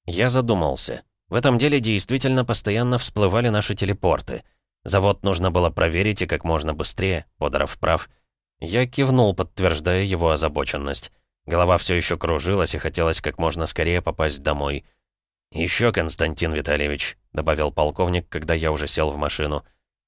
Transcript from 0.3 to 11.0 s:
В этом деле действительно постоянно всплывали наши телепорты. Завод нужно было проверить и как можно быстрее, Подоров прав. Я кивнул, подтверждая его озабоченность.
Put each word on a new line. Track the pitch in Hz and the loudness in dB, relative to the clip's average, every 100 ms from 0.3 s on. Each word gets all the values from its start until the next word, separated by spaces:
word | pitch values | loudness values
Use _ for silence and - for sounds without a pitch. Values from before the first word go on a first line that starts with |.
| 127 117 101 76 65 - 58 - _ - | 2 2 2 0 0 -2 -4 -12 _ -6
В | 98 | 0
этом | 135 123 | 2 4
деле | 143 143 | 4 2
действительно | 113 107 - 131 139 131 123 | 2 0 0 0 0 0 0
постоянно | 110 - 104 123 123 | 0 0 0 0 0
всплывали | - - 101 104 120 | -2 2 2 2 2
наши | 104 - | 0 0
телепорты. | 104 95 98 90 73 - 57 - _ _ _ | -2 -2 0 0 0 -2 -10 -12 _ _ _
Завод | - 101 98 98 | -2 2 2 2
нужно | 98 92 92 | 0 0 2
было | 87 87 | 2 2
проверить | - 85 85 104 101 | 2 0 2 0 -2
и | 90 | -2
как | 78 | -2
можно | 82 80 78 76 | 0 0 0 -2
быстрее, | 76 - 95 85 - - | -2 -2 -2 -2 -6 -6
Подоров | 76 71 69 - | -2 -2 -2 -2
прав. | 80 80 - _ _ _ _ _ | 0 0 -2 _ _ _ _ _
Я | 82 107 127 | -4 0 0
кивнул, | - 135 131 107 | 0 2 4 4
подтверждая | 90 90 - 92 76 82 92 | 2 -4 0 0 2 0 0
его | 98 90 82 | 0 2 2
озабоченность. | 78 78 73 71 73 69 69 | 2 0 -2 -4 -4 -4 -4